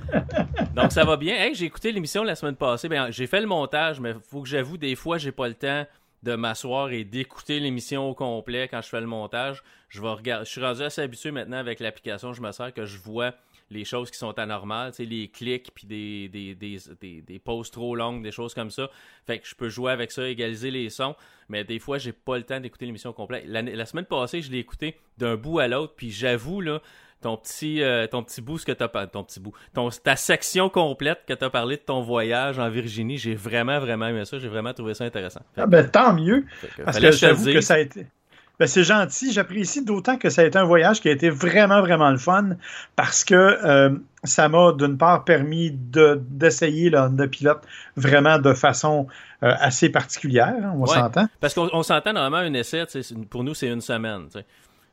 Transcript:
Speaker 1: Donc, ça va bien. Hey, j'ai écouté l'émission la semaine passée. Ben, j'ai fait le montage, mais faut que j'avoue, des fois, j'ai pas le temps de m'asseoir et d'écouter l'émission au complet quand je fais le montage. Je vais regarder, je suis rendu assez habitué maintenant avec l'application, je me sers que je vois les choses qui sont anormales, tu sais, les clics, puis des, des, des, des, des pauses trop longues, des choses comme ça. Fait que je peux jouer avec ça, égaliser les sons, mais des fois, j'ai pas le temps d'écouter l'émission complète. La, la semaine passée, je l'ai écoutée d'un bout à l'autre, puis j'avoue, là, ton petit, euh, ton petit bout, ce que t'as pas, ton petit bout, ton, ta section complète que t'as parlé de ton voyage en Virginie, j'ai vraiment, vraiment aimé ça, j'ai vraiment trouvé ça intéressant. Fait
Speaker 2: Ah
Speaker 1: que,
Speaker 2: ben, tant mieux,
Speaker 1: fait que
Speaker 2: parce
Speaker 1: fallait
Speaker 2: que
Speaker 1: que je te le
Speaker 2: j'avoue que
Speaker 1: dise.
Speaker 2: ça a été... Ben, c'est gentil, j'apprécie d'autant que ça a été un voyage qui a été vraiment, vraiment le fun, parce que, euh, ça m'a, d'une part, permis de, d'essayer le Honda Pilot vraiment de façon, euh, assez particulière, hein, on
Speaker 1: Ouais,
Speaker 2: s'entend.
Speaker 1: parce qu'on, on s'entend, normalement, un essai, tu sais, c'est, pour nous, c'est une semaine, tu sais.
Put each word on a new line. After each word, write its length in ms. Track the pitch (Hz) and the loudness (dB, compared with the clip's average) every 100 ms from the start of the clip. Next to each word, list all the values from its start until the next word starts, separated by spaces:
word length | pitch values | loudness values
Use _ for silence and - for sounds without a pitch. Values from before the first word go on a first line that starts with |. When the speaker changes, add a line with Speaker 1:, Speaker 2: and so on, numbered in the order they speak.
| - - - 214 - - - | -4 -4 -4 -4 -6 -6 -6
Speaker 1:
Donc, 160 | 123 - | 0 0
ça 140 | 170 | 2
va 140 | 160 147 | 2 2
bien. 160 | 156 226 | -2 -2
Hey, 180 | 220 | -2
j'ai 120 | 240 165 | -4 -8
écouté 260 | - 220 | -6 -6
l'émission 320 | 208 156 202 | -6 -6 -4
la 100 | 220 | -4
semaine 220 | 160 147 135 | -6 -8 -4
passée. 320 | 135 120 165 | -4 -2 -4
Ben, 220 | 147 123 | -4 -4
j'ai 160 | 117 123 | -6 -4
fait 160 | 196 | -2
le 40 | 220 | -2
montage, 540 | 175 135 151 160 139 | -4 -2 -2 -2 -4
mais 140 | 120 113 - | -8 -10 -14
faut 100 | 143 | -16
que 80 | 131 | -6
j'avoue, 300 | 139 127 170 | -6 -6 -6
des 160 | 139 | -8
fois, 240 | 127 160 170 | -6 -6 -6
j'ai 140 | 139 | -6
pas 160 | 127 123 | -6 -8
le 60 | |
temps 300 | 113 139 143 143 _ _ _ | -6 -6 -6 -8 _ _ _
de 120 | 117 | -8
m'asseoir 580 | 117 117 110 127 135 139 | -6 -6 -6 -6 -4 -4
et 120 | 117 | -8
d'écouter 560 | 101 123 131 - - 147 | -10 -10 -12 -12 -8 -6
l'émission 480 | 143 123 - 139 135 | -6 -8 -8 -8 -8
au 60 | |
complet 540 | 127 131 113 123 123 127 | -8 -8 -8 -8 -8 -8
quand 100 | 120 | -10
je 80 | - | -10
fais 140 | 120 | -10
le 40 | 113 | -8
montage. 560 | 110 107 120 135 131 _ _ _ | -10 -8 -8 -8 -10 _ _ _
Je 100 | 101 | -12
vais 80 | 110 | -10
regarder, 380 | 107 120 113 113 | -8 -8 -8 -10
je 40 | |
suis 140 | 131 | -8
rendu 160 | 127 120 | -6 -6
assez 200 | 147 - | -8 -8
habitué 280 | 139 120 156 | -10 -10 -12
maintenant 280 | 143 113 127 | -10 -10 -10
avec 200 | 120 113 | -10 -10
l'application, 520 | 110 - 117 101 123 | -10 -10 -12 -12 -12
je 80 | 120 | -12
me 120 | 110 | -12
sers 200 | 101 123 | -12 -14
que 140 | 120 104 | -12 -14
je 100 | 98 | -14
vois 380 | 104 113 123 120 _ _ _ | -12 -6 -6 -8 _ _ _
les 160 | 107 | -14
choses 280 | 104 123 120 | -10 -10 -10
qui 40 | - | -12
sont 200 | 113 110 | -10 -8
anormales, 540 | 107 104 101 110 127 | -8 -10 -10 -10 -10
tu 60 | 123 | -12
sais, 60 | |
les 220 | 117 113 104 | -10 -10 -12
clics, 460 | - 117 123 - | -10 -8 -8 -10
puis 140 | - 101 | -20 -16
des, 400 | 107 104 104 98 | -12 -12 -12 -14
des, 260 | 101 98 | -14 -14
des, 240 | 95 104 98 - 87 | -14 -14 -16 -18 -20
des, 200 | 92 82 | -20 -20
des 180 | 76 95 | -20 -16
pauses 280 | - 117 113 | -12 -12 -12
trop 240 | 117 120 120 | -12 -10 -6
longues, 260 | 117 120 | -8 -8
des 80 | 107 | -12
choses 240 | 104 117 | -12 -12
comme 160 | 120 110 | -12 -12
ça. 180 | - 135 _ _ _ - | -10 -12 _ _ _ -10
Fait 140 | 113 | -10
que 60 | - | -12
je 80 | - | -12
peux 120 | 117 | -10
jouer 220 | 117 127 | -6 -4
avec 220 | 127 113 | -4 -6
ça, 160 | - 127 | -8 -8
égaliser 420 | 117 113 110 131 | -6 -8 -8 -8
les 180 | 131 110 | -8 -10
sons, 280 | - 135 151 _ _ - | -8 -8 -8 _ _ -12
mais 160 | 104 | -10
des 160 | 101 113 | -8 -10
fois, 180 | - 139 | -8 -10
j'ai 140 | 120 | -10
pas 240 | - - 123 | -12 -8 -8
le 80 | |
temps 160 | 117 135 | -8 -12
d'écouter 260 | 127 - 120 | -12 -14 -16
l'émission 260 | 107 123 | -14 -16
complète. 300 | 113 101 123 78 | -14 -12 -12 -8
La, 140 | 113 | -8
la 220 | 120 110 | -6 -8
semaine 200 | 113 165 | -10 -10
passée, 360 | 180 151 123 175 | -6 -4 -4 -6
je 120 | 139 | -8
l'ai 60 | 127 | -10
écoutée 380 | 113 - 151 - _ - | -10 -10 -12 -12 _ -8
d'un 160 | 120 | -6
bout 240 | 110 143 165 | -4 -4 -2
à 80 | 123 | 0
l'autre, 280 | 127 156 - | -2 -6 -12
puis 160 | 117 | -14
j'avoue, 480 | 101 127 120 131 202 | -6 -4 -2 -4 -8
là, 200 | 165 151 - _ _ _ | -6 -8 -10 _ _ _
ton 160 | 117 110 | -10 -10
petit, 460 | - - 156 156 | -12 -10 -4 0
euh, 240 | 135 120 113 | 0 0 -2
ton 160 | 123 | -4
petit 180 | 117 - | -8 -12
bout, 180 | 120 160 | -12 -8
ce 80 | - | -6
que 40 | |
t'as 160 | 127 117 | -4 -4
pas, 220 | 110 98 | -6 -8
ton 160 | 101 | -10
petit 160 | 92 - | -14 -16
bout, 120 | 101 - _ | -18 -18 _
ton, 140 | 131 120 | -6 -6
ta 240 | - - | -2 0
section 540 | 135 - 160 - 185 190 | 2 2 0 0 0 0
complète 560 | 190 156 135 143 175 - | 2 0 0 -4 -4 -6
que 80 | |
t'as 160 | 127 131 | -6 -4
parlé 240 | 127 120 143 | -2 -2 -4
de 60 | |
ton 200 | - 131 | -4 -4
voyage 580 | 117 120 113 120 139 131 | -2 -2 0 -2 -2 -4
en 80 | 117 | -4
Virginie, 480 | 117 113 107 113 139 | -4 -6 -6 -6 -6
j'ai 160 | 113 | -6
vraiment, 460 | 107 107 117 120 143 | -6 -4 -4 -2 -2
vraiment 260 | 127 113 113 | -2 -4 -4
aimé 180 | 113 101 | -6 -8
ça, 120 | 139 | -10
j'ai 80 | 123 | -8
vraiment 260 | 107 117 | -8 -8
trouvé 200 | 123 110 | -8 -8
ça 80 | 107 | -6
intéressant. 360 | 120 107 90 - - - | -8 -8 -10 -12 -14 -2
Fait 60 | |
Speaker 2:
Ah 20 | |
Speaker 1:
que, 60 | 220 | 6
Speaker 2:
ben, 200 | 170 131 | 8 8
tant 220 | 208 247 | 8 6
mieux, 300 | 170 165 262 269 - | 4 4 2 0 -8
Speaker 1:
fait 80 | - | -16
que 140 | - | -10
Speaker 2:
parce 160 | - 107 | -4 6
Speaker 1:
fallait 100 | 151 | 8
Speaker 2:
que 40 | |
Speaker 1:
que 20 | 151 | 8
je 40 | |
te 60 | 160 | 6
le 60 | |
Speaker 2:
j'avoue 120 | 151 127 | 6 4
que 120 | 147 | 4
Speaker 1:
dise. 80 | - | 4
Speaker 2:
ça 80 | |
a 40 | 156 | 4
été... 260 | 143 101 - _ _ _ _ - | 2 -6 -18 _ _ _ _ 0
Ben, 80 | 156 | 2
c'est 180 | 185 | 4
gentil, 480 | 175 214 165 - 262 | 6 4 2 -2 -2
j'apprécie 520 | 208 180 202 190 285 | -2 -2 -4 -4 -4
d'autant 320 | 226 202 214 254 | -4 -2 -2 0
que 140 | 170 | 2
ça 100 | 175 | 4
a 40 | 160 | 6
été 100 | 190 | 6
un 60 | |
voyage 380 | 180 170 170 220 | 6 6 6 4
qui 80 | 156 | 2
a 20 | |
été 160 | 139 170 | 2 2
vraiment, 520 | 139 175 185 202 202 | 2 2 6 6 6
vraiment 280 | 180 160 147 | 6 6 4
le 60 | 131 | 4
fun, 400 | 175 190 202 175 - - - - | 2 2 2 -4 -10 -18 -6 -2
parce 260 | 131 - | 0 0
que, 120 | - | 4
euh, 560 | 180 190 202 165 139 139 135 - _ | 8 8 6 6 6 6 4 -6 _
ça 240 | 135 - 156 | -2 4 6
m'a, 240 | 165 175 | 8 6
d'une 240 | 143 143 135 | 6 0 4
part, 280 | 165 165 | 4 4
permis 460 | 156 151 147 160 165 | 4 2 2 -2 -2
de, 480 | 135 123 151 151 143 127 | -4 0 8 8 6 -2
d'essayer 580 | 135 165 160 160 156 170 | 2 2 4 0 4 4
le 100 | 151 | 6
Honda 300 | 131 135 135 | 4 2 0
Pilot 280 | - 143 147 - - - - | 2 2 2 -2 -20 -14 -2
vraiment 420 | 131 143 147 156 | 4 6 8 6
de 140 | 135 | 6
façon, 540 | 127 147 127 156 151 135 - - - | 6 4 4 0 0 -2 -10 -20 -2
euh, 100 | 120 - | 2 4
assez 320 | 139 - 165 | 2 4 2
particulière, 640 | 147 - - 147 123 139 247 | 2 -2 -6 0 2 2 0
hein, 100 | 196 | -4
on 80 | 151 131 | 0 2
Speaker 1:
Ouais, 80 | |
Speaker 2:
s'entend. 320 | 156 117 143 220 - | 4 2 2 0 0
Speaker 1:
parce 120 | 147 | -4
qu'on, 140 | - 170 | 0 -2
on 100 | 165 | 0
s'entend, 300 | 160 156 202 | 0 0 0
normalement, 240 | 208 139 165 175 | -2 -2 -2 -2
un 40 | |
essai, 300 | 131 117 160 165 | -2 -4 -6 -6
tu 60 | |
sais, 100 | 139 | -8
c'est, 160 | 123 113 104 | -10 -12 -10
pour 160 | 123 | -8
nous, 100 | 127 | -6
c'est 140 | 156 127 | -4 -4
une 120 | 117 | -4
semaine, 440 | - 117 110 101 78 | -4 -4 -4 -8 -12
tu 60 | 104 | -18
sais. 60 | - _ _ _ _ | -20 _ _ _ _